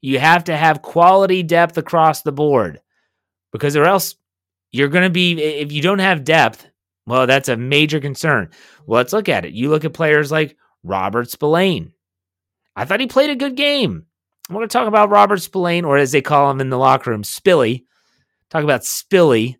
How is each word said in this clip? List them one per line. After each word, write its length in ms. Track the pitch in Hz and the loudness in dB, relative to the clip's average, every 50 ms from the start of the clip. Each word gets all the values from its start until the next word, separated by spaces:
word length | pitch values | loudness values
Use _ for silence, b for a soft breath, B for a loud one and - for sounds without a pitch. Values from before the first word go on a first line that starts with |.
You 180 | - 131 135 127 | -4 -2 -4 0
have 240 | 135 156 170 175 165 | 4 4 4 4 2
to 100 | - 165 | -2 -4
have 260 | 151 156 160 156 143 | 0 2 2 0 0
quality 600 | - - - 165 170 175 190 190 196 190 185 190 | -4 -4 0 4 4 6 6 6 4 2 0 0
depth 360 | 180 156 170 170 170 165 165 - | 0 0 2 2 2 0 -2 -6
across 440 | 151 - - 170 160 160 151 - | -8 -2 0 2 2 2 2 0
the 100 | - 151 | -6 -8
board, 480 | 139 139 151 151 143 127 107 87 73 69 _ _ _ _ _ _ _ _ _ _ _ _ _ _ | -4 -2 0 2 2 2 0 -2 -6 -12 _ _ _ _ _ _ _ _ _ _ _ _ _ _
because 240 | _ 120 - 147 143 | _ -6 -4 -2 0
or 80 | 151 147 | 2 2
else 300 | 170 196 196 175 - - _ _ _ _ _ _ _ _ _ _ _ | 2 2 2 -2 -4 -12 _ _ _ _ _ _ _ _ _ _ _
you're 160 | - 117 139 143 | -2 -2 -2 0
gonna 220 | 143 180 180 190 | 2 0 0 0
be, 320 | 170 180 180 175 175 160 | 0 0 0 0 0 0
if 300 | 151 156 156 143 151 147 | -2 -4 -4 -4 -8 -6
you 100 | 147 151 | -6 -4
don't 180 | 139 180 202 196 | -2 -2 -2 0
have 240 | 190 196 185 156 135 | 0 0 0 -2 0
depth, 440 | 123 156 165 143 113 - - - _ _ _ _ _ _ _ _ - | 0 2 4 2 2 0 -6 -20 _ _ _ _ _ _ _ _ -4
well, 180 | 117 127 131 | 0 0 2
that's 240 | 123 131 139 139 - | 2 2 0 0 -2
a 80 | 127 113 | -4 -4
major 420 | 123 127 143 143 151 151 151 156 | -4 -2 0 0 0 0 0 -4
concern. 500 | 131 143 135 - - 160 147 117 95 82 b b b b b b b | -4 -6 -10 -6 -4 -2 -2 -2 -2 -6 b b b b b b b
Well, 120 | - 110 120 | -2 0 0
let's 140 | 123 - | 0 0
look 160 | - 214 202 - | -2 -4 -2 -2
at 160 | 147 101 87 | -4 -4 -4
it. 100 | 80 73 | -6 -8
You 160 | 104 120 143 | -6 -4 -2
look 140 | 156 156 151 | -2 -2 -2
at 100 | 160 - | -6 -6
players 380 | - 165 156 151 151 151 135 | -4 0 2 2 2 0 0
like 240 | 151 156 156 139 _ _ _ _ _ _ _ | -2 -4 -4 -4 _ _ _ _ _ _ _
Robert 460 | 85 95 95 92 98 101 117 120 117 | -6 -6 -4 -4 -4 -4 -4 -6 -6
Spillane. 640 | - - - 147 156 170 185 196 175 113 82 - _ _ _ _ _ _ _ _ _ _ _ _ _ _ _ _ _ | -8 -4 -2 0 0 2 0 0 -2 -4 -8 -12 _ _ _ _ _ _ _ _ _ _ _ _ _ _ _ _ _
I 100 | 196 - | -10 -6
thought 160 | 139 185 214 | -4 -4 -4
he 60 | 262 233 | -4 -2
played 240 | - 262 285 302 | 0 0 0 0
a 40 | 294 | 0
good 200 | 247 269 277 254 | -4 -4 -6 -4
game. 500 | 247 285 294 285 285 247 156 190 160 - _ _ _ _ _ _ _ _ - | -2 -2 -2 0 0 -2 -4 -4 -8 -14 _ _ _ _ _ _ _ _ -12
I 40 | 170 | -10
wanna 140 | 202 226 214 | -8 -8 -4
talk 200 | - 233 214 220 | -4 -2 -2 0
about 220 | 208 220 208 208 | 2 2 2 4
Robert 320 | 202 208 202 202 208 190 | 4 4 4 4 2 -2
Spillane, 420 | 170 - _ 190 180 175 170 175 175 | -4 -6 _ -4 -2 -2 -2 -2 0
or 140 | 156 139 143 | 2 2 2
as 140 | 143 131 | 2 2
they 100 | 131 151 | 0 -2
call 280 | 135 - 151 143 143 139 | 0 2 2 2 2 2
him 120 | 139 135 | 0 -2
in 80 | 135 131 | -4 -4
the 80 | 131 127 | -2 0
locker 320 | 131 131 131 131 - 131 | 2 2 2 2 0 -4
room, 140 | 117 107 104 | -6 -6 -6
Spilly. 640 | - - - _ 196 180 156 131 110 120 127 _ _ _ _ _ _ _ _ _ _ _ _ _ _ | -10 -12 -2 _ 2 4 4 2 0 -2 -4 _ _ _ _ _ _ _ _ _ _ _ _ _ _
Talk 140 | _ 160 151 | _ -4 0
about 180 | 147 139 120 | 0 0 -2
Spilly 760 | - - - - - _ - 190 170 156 127 113 110 123 127 _ | -2 -6 -10 -10 -8 _ 2 4 4 4 4 2 0 -2 -6 _